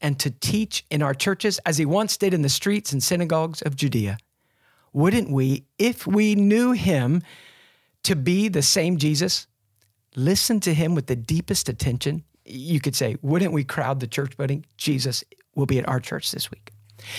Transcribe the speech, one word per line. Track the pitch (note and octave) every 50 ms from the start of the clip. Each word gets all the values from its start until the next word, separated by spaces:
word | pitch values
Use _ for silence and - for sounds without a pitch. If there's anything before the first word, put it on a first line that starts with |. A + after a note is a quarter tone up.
and | D#3 D3 C#3 C3+
to | - C#3+
teach | A2+ - - - - G#3+ A3 - - - - -
in | D#3 D3
our | D3 C#3 C#3
churches | C3+ - G3+ F#3+ G3 - G#3 F#3 - -
as | E3+ D#3
he | C#3+ D#3
once | C#3 E3+ G3+ A3 G3+ -
did | - G3+ F#3+ F3+
in | D#3+ C#3+
the | C#3
streets | - - - G3 G#3 G#3 - - C#3+
and | C3 A2
synagogues | - F3+ F3 F3 D#3+ E3 D#3+ D#3+ E3 D#3 - -
of | D3+ C3+
Judea. | C3 D3 C3+ A#2+ A2+ G#2 G2 G2+ - _ _ _ _ _ _ _ _ _ _ _ _ _ _ -
Wouldn't | C#3+ D#3 F#3+ G#3+ A#3+ F#3+ -
we, | C3+ C3+ C3 C3 C#3 C3+ - _ _
if | - G3+ B3 A#3+ - -
we | - G3 G#3+ G#3+ G#3+ G#3
knew | G3+ G3+ G3+ G#3+ A#3 B3 B3+
him | B3 F#3+ E3 F#3+ E3 C3+ B2 B2 D#3+ F3 - - - - - - - - _ _ _ _ _ _ _ _ -
to | - F#3+
be | C#3+ B2+ F3+ F3+ G3 G#3+
the | A3 F3+ D3+
same | C3+ - - G3 D#3+ F3 F3+
Jesus, | D3 C#3+ D3+ D3+ C#3 F3+ F#3 - - - _ _ _ _ _ _ _ _ _ _ _ _ _ -
listen | B2+ C3 E3 G3 G3+ - - A#3 G3+
to | - F3 D#3
him | D3+ E3+ D#3+ F3
with | D3+ -
the | - B2+
deepest | A#2+ A2+ - D#3+ E3 - - G3 - -
attention?" | - A#2 - - B2+ A#2+ B2+ - C#3+ D3+ D#3+ - _ _ _ _
You | - A#2+ C3 C3+ E3+ E3+ C#3+
could | - C#3 C3+
say, | - C3 A2 C3 -
"Wouldn't | - C3+ D#3+ F3+ G3 E3+
we | E3+ D3 C#3
crowd | - - E3 B2 B2 C#3 C3+
the | C3
church | A2+ - C#3 C#3 C3 -
building? | - C#3+ C3+ C#3 D#3 - _ _
Jesus | - - D#3+ C#3+ C3 C3 C3+ A#2+ - - _ - _ _ _ -
will | C#3 C#3
be | C3+ C3+ B2
at | - -
our | C3 B2
church | A#2 - - - - -
this | - - - -
week." | - _ _ - - - _ _ - - - - -